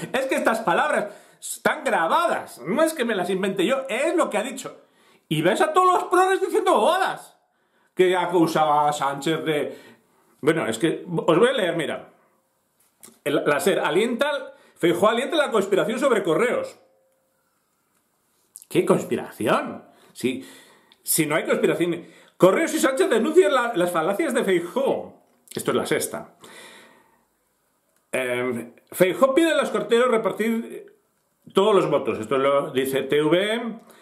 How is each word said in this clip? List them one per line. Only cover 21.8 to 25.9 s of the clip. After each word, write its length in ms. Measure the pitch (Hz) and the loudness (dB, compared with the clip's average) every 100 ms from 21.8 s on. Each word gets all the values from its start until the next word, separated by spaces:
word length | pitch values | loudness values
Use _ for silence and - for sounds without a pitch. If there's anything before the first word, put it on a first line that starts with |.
| 175 165 - - - - | -2 -4 -10 -20 -18 4
Correos 380 | 180 190 320 | 4 6 0
y 60 | 311 | 0
Sánchez 300 | - 269 370 | 0 2 2
denuncian 440 | 233 233 320 311 | 2 2 4 6
la, 180 | 269 233 202 | 4 0 0
las 160 | 175 | 0
falacias 420 | 175 160 202 320 | 0 -2 -2 -2
de 100 | 240 | -2
Feijóo. 800 | 196 180 170 - 269 135 - - _ _ - - | 0 0 -2 -4 -2 -2 -6 -18 _ _ -16 -10
Esto 160 | - | -4
es 60 | 123 | -2
La 80 | |
Sexta. 500 | - | 0